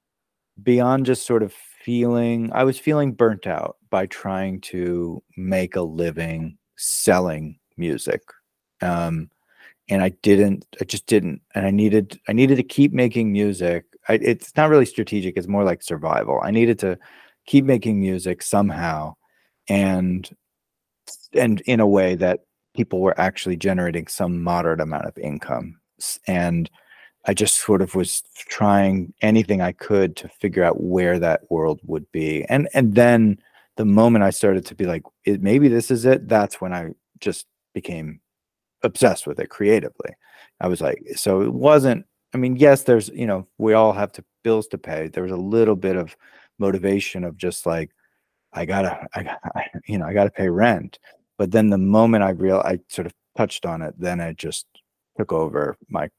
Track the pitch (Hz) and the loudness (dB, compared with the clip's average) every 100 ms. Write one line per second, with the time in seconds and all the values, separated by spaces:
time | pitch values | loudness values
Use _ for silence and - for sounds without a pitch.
0 | _ _ _ _ _ - 101 120 123 135 | _ _ _ _ _ -6 0 2 2 2
1 | 131 123 - 117 104 - - - - 120 | 0 -2 0 0 -2 -8 -20 -14 -6 -2
2 | 120 120 117 117 113 117 131 131 - 151 | 0 0 0 -2 -2 0 0 0 -2 0
3 | 143 107 113 104 101 78 78 - _ 98 | 0 2 2 0 -6 -6 -8 -12 _ -4
4 | 95 - 101 95 95 95 - 92 87 87 | -4 -8 -8 -6 -6 -8 -10 -6 -4 -4
5 | 85 82 - - 92 95 90 92 85 80 | -6 -8 -14 -10 -4 -2 -2 -4 -6 -4
6 | 85 80 82 82 80 - _ - - - | -6 -4 -6 -8 -10 -14 _ -10 -6 -2
7 | - 92 90 78 78 76 _ - 85 71 | 2 2 2 -4 -10 -16 _ -8 -6 -4
8 | - - _ _ _ _ _ - 90 87 | -4 -6 _ _ _ _ _ -8 -4 -4
9 | 85 82 80 _ _ _ - _ - 98 | -4 -6 -10 _ _ _ -20 _ -4 -2
10 | 92 - 104 101 101 98 - - 95 101 | -2 0 4 6 4 0 -8 -10 -8 -8
11 | - 107 87 73 _ 101 98 101 107 107 | 0 0 0 -8 _ -4 0 2 4 2
12 | 95 - - 113 131 135 - - 143 127 | 0 -8 -4 2 4 2 0 2 2 2
13 | 123 120 110 101 104 92 90 85 - - | 0 0 0 0 0 -2 -2 -4 -8 -10
14 | - 110 110 104 - - 156 151 120 - | -2 0 2 -2 -2 0 4 4 2 -2
15 | 104 107 92 87 90 101 95 87 - 80 | -6 -4 -4 -6 -4 0 0 -2 -6 -6
16 | 80 73 53 65 92 110 117 110 98 87 | -2 -2 -2 -2 0 2 2 2 -2 -6
17 | - - _ _ - 139 135 123 117 104 | -12 -20 _ _ 2 4 4 2 0 0
18 | 95 92 90 87 - 104 101 80 85 78 | 0 -2 -4 -6 -2 0 0 -2 -4 -6
19 | 78 - _ _ _ _ - 101 95 92 | -8 -14 _ _ _ _ -2 0 0 0
20 | 92 92 90 - _ _ _ _ _ _ | -2 -4 -8 -20 _ _ _ _ _ _
21 | - - _ - 123 101 - 117 107 98 | -20 -20 _ 0 2 0 0 2 4 4
22 | 92 90 92 92 _ _ _ - - 92 | 2 0 0 -2 _ _ _ -6 -4 0
23 | 95 - 95 - 95 87 98 92 87 82 | 0 0 -2 -4 -6 -4 -2 -2 -2 -4
24 | 80 - 90 87 85 87 82 80 80 73 | -8 -6 -4 -4 -2 0 0 -2 -4 -6
25 | 71 - 73 73 - 62 - - _ - | -8 -10 -10 -8 -8 -8 -8 -16 _ -14
26 | - - - 92 87 85 80 _ _ - | -12 -10 -4 -2 0 -2 -4 _ _ -20
27 | - _ - 101 104 - - 98 95 95 | -20 _ -4 0 0 0 2 2 2 -2
28 | 87 - - - - - 104 101 98 95 | -2 -6 -10 -18 -12 0 2 4 4 0
29 | 87 - 107 113 104 98 90 - - 101 | -4 -2 2 4 4 0 -2 -4 0 2
30 | 92 - - _ 101 92 85 - 90 92 | 2 -2 -18 _ -2 2 2 0 0 0
31 | 90 87 85 78 - 82 80 107 - 78 | 2 2 2 0 -2 -2 -2 -2 -6 -8
32 | 73 - 78 76 - 131 143 147 117 104 | -8 -6 -4 -4 -2 -2 0 2 4 6
33 | 120 117 110 101 _ _ _ - 107 101 | 6 6 4 2 _ _ _ -2 4 6
34 | 117 117 98 - 104 95 - - 90 82 | 6 6 2 2 2 0 -2 -6 -4 -4
35 | - _ - 101 95 127 143 117 - 123 | -8 _ -2 0 2 4 4 4 0 2
36 | 123 131 - 110 101 - 92 87 82 - | 4 2 2 0 0 -4 -8 -8 -8 -14
37 | _ - 104 85 - _ _ 98 - 82 | _ -10 -6 -6 -10 _ _ -14 -10 -10
38 | 78 78 _ _ _ _ _ _ 113 - | -10 -14 _ _ _ _ _ _ -4 2
39 | 117 87 - 73 - - 104 107 73 - | 0 0 -8 -8 -8 -2 2 2 0 -10
40 | - - _ - - - 90 87 71 - | -14 -14 _ -20 -20 -8 -4 -2 -4 -6
41 | - - 104 95 107 123 135 151 131 117 | -10 -6 -2 0 0 2 4 6 4 -2
42 | - _ _ 131 127 127 143 135 - 117 | -6 _ _ -4 -2 4 6 6 6 2
43 | 101 - 113 95 92 - 110 110 110 101 | 2 -6 -4 -4 -6 -2 2 6 4 2
44 | 104 - - _ 117 110 104 95 - 78 | -4 -8 -20 _ -2 -2 -2 -10 -8 -8
45 | 80 90 92 92 95 113 110 98 98 92 | -6 -6 -6 -6 -2 2 2 2 0 -2
46 | 80 - _ _ _ - 101 95 95 101 | -4 -12 _ _ _ -4 -2 0 0 -2
47 | - 95 87 80 90 - 87 82 80 _ | -2 -8 -10 -8 -8 -6 -4 -4 -6 _
48 | _ _ _ _ _ 82 85 98 92 85 | _ _ _ _ _ -10 -6 -2 -4 -6
49 | 78 - 92 - - - - - - 104 | -12 -12 -12 -12 -12 -10 -12 -12 -8 -6
50 | 78 101 101 - 95 87 117 101 - - | -2 0 0 0 -2 2 2 0 -6 -18
51 | - _ _ - 98 110 107 98 95 107 | -20 _ _ -6 0 2 4 2 4 4
52 | 117 110 95 87 95 95 - 92 - - | 4 4 2 0 0 2 0 -4 -8 -12
53 | 85 - _ - 107 - 87 82 78 - | -12 -14 _ -4 -4 -4 -8 -6 -8 -8
54 | 90 87 85 82 82 - - _ _ _ | -6 -4 -6 -8 -10 -10 -14 _ _ _
55 | _ - 107 82 80 73 73 - - - | _ -8 -4 -2 -2 -2 -4 -6 -10 -8
56 | 76 | -8